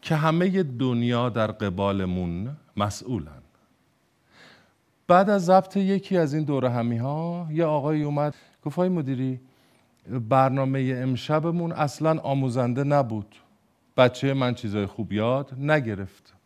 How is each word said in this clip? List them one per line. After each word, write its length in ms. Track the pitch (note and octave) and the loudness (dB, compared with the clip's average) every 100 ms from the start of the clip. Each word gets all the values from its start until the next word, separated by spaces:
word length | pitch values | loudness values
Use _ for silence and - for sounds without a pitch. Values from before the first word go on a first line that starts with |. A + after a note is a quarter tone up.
که 140 | - D#3+ | -2 0
همه 460 | D#3+ D#3+ F#3 F#3+ | 2 2 2 2
دنیا 640 | E3 A#2+ C3 A#2+ A#2+ A#2+ B2 | -2 -2 0 0 0 0 0
در 180 | A2+ G#2+ | 0 -2
قبالمون 1080 | - G#2 F2+ G2 G2 F#2 F2+ F2 E2+ A2 D3 _ - | 0 -4 0 0 0 -2 -2 -4 -4 -8 -10 _ -4
مسئولن. 680 | G#2 G2+ - A#2+ D2+ C2+ - _ _ _ _ _ _ _ _ _ - - _ _ _ _ - | -4 -4 -6 -6 -6 -16 -20 _ _ _ _ _ _ _ _ _ -20 -20 _ _ _ _ 4
بعد 220 | F3+ G3 | 4 6
از 140 | G3+ | 2
ضبط 320 | E3+ F#3 F#3+ G3+ | 6 4 4 -2
یکی 420 | F#3+ G3 G3 F#3+ | 0 0 0 0
از 160 | D#3 | 2
این 100 | D3+ | 0
دور 200 | D3 C#3 B2+ | -2 0 0
همی 320 | A#2+ A#2 A#2 | 0 -2 -2
ها، 500 | B2+ D3 E3+ E3+ E3+ | -2 -4 -6 -8 -6
یه 120 | D#3 | -2
آقایی 380 | E3 D3+ C#3 D#3 | 0 0 0 -2
اومد 320 | D3 D3 D3 C#3+ _ _ | -2 -2 -2 -4 _ _
گفت: 140 | D#3 C#3+ | -10 -2
«آقای 100 | F3+ | 0
مدیری، 520 | F3+ C3 C3 C3 B2+ - _ _ _ _ _ - B2+ A2 | 0 -2 -2 -4 -6 -12 _ _ _ _ _ -8 -8 2
برنامه 680 | C3 C3+ C3+ C3+ C3+ C3 B2+ | 4 4 2 -2 0 -2 -2
امشبمون 680 | B2+ B2 - D#3 E3 E3+ E3+ | -2 -4 -2 -2 0 -2 -4
اصلاً 460 | E3+ D3 - D#3 D#3+ | -2 -4 0 0 0
آموزنده 640 | - C#3 C3 A#2+ B2 B2 | 0 0 0 0 0 0
نبود. 520 | C#3+ C#3+ B2+ A2 G2+ - _ _ _ _ _ - | 2 2 2 -4 -8 -16 _ _ _ _ _ 4
بچه 360 | B2+ D3+ C#3 | 4 4 -2
من 220 | C3+ B2+ | 0 0
چیزای 320 | A#2 A2 G#2 G2 | -2 -4 -2 -2
خوب 260 | - G2+ | -4 -4
یاد 380 | G2+ A2 C3 C#3+ C3 | -2 0 -2 -4 -8
نگرفت.» 760 | C#3+ D3+ A#2+ G2 G2 - _ _ | 0 0 0 -6 -8 -14 _ _